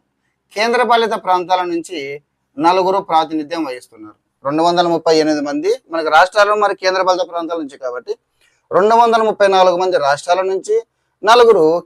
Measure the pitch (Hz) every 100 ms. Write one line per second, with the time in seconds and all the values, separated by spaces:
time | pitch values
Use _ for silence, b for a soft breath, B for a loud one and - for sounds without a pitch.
0 | _ _ _ _ _ 202 233 240 233 233
1 | 226 214 185 180 175 180 180 170 160 170
2 | 139 143 _ _ _ 135 165 185 185 196
3 | 190 160 156 156 147 170 143 123 - 110
4 | 107 _ _ _ 135 156 170 175 175 165
5 | 165 156 151 151 143 147 180 523 - 165
6 | 156 156 185 208 202 208 202 185 185 185
7 | 185 185 175 170 165 165 139 135 127 123
8 | 120 - _ _ _ _ - 170 208 226
9 | 233 226 220 - 202 190 185 175 185 180
10 | 139 143 - 180 190 190 208 220 - _
11 | _ - 208 240 233 196 156 170